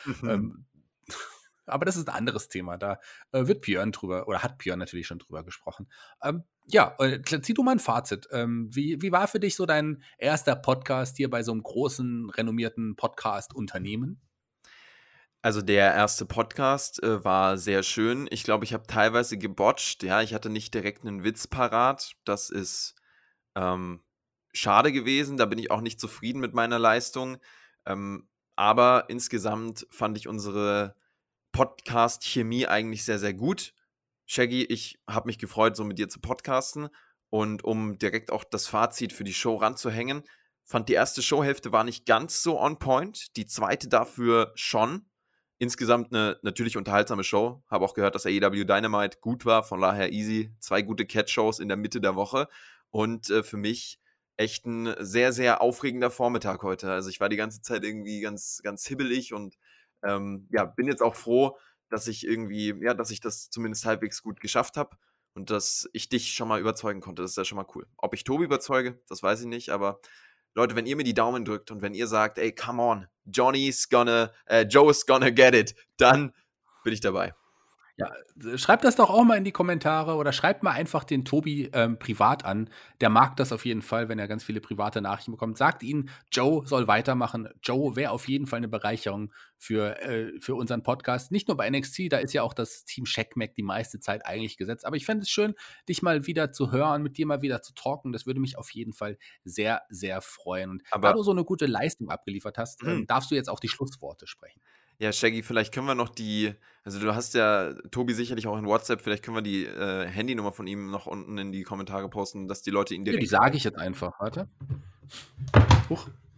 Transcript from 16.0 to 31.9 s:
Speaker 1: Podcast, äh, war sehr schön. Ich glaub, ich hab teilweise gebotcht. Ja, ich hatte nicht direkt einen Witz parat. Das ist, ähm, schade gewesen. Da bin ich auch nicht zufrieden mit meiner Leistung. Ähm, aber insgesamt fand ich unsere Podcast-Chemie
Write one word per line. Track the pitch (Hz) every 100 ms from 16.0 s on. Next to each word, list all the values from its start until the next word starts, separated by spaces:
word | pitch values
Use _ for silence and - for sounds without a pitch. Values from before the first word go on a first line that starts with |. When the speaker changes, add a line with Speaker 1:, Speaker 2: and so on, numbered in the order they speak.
| 104 - 107
Speaker 1:
Podcast, | 117 113 - 135 139 - -
äh, | 113 107
war | 95 95 95 95
sehr | 95 98
schön. | 98 - 110 127 143
Ich | 107
glaub, | - 107
ich | 107
hab | 110 -
teilweise | 110 107 117 120 104
gebotcht. | 101 95 104 - - -
Ja, | 92 101
ich | 110
hatte | 107 110
nicht | 107 -
direkt | 113 101 - 113
einen | 101
Witz | 101 107 -
parat. | 131 123 113 127 135 - -
Das | - 104 -
ist, | 101 92 - - - _ _ _ _ _
ähm, | 95 92 92 90 87 _ _ _ _ _
schade | - 107 101 143
gewesen. | 135 120 139 139 135
Da | 110
bin | 110
ich | 113
auch | 107
nicht | 113 -
zufrieden | 107 - 113 131
mit | 123
meiner | 120 117 120
Leistung. | 117 113 - 131 131 127 _ - _ _ -
Ähm, | 98 98 101 - _ _ -
aber | 104 117 123 127 -
insgesamt | 120 - 113 107 107 117 113 -
fand | - 107 107
ich | 110
unsere | 107 101 101 104 101 101 - _ _ _ _ _
Podcast-Chemie | - 131 - -